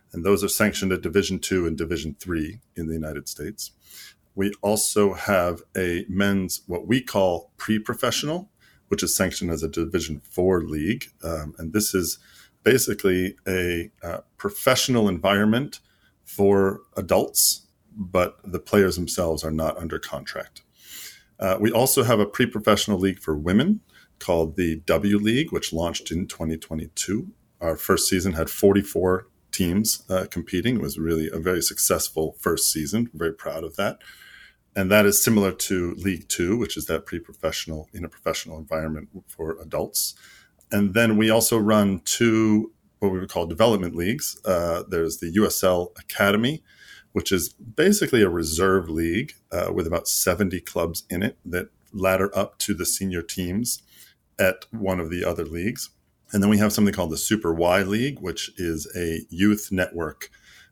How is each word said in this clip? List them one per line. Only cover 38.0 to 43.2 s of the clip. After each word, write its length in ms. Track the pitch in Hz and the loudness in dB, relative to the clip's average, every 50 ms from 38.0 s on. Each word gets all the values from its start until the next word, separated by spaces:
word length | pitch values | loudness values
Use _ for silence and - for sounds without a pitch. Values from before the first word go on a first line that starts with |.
| 85 | -12
a 40 | 80 | -12
professional 480 | - _ - 82 80 - - - 80 | -12 _ -6 -6 -6 -6 -8 -10 -12
environment 520 | 78 76 - 80 80 80 78 78 76 73 - - 92 - | -14 -10 -6 -6 -4 -4 -4 -6 -8 -10 -14 -18 -20 -20
for 340 | - - - 82 78 80 - | -18 -14 -10 -8 -8 -8 -8
adults. 540 | 82 78 73 76 82 - - - - - - - - - - - - _ _ _ _ _ | -10 -8 -6 -6 -6 -4 -4 -6 -6 -6 -8 -12 -18 -20 -20 -20 -20 _ _ _ _ _
And 240 | 110 104 104 98 92 | 2 2 2 4 4
then 220 | 117 117 113 107 | 4 4 6 6
we 120 | 107 110 110 | 4 4 6
also 300 | 110 117 113 - 120 113 | 6 4 4 4 2 2
run 440 | 104 107 107 107 101 98 95 85 - | 4 4 6 6 6 4 2 0 -2
two, 680 | - - - 120 117 110 110 110 107 107 107 110 - - _ _ _ _ _ | -4 0 2 4 4 4 4 4 4 4 4 2 0 -6 _ _ _ _ _
what 100 | 104 98 | -2 -2
we 80 | 92 | 0
would 120 | 92 | -2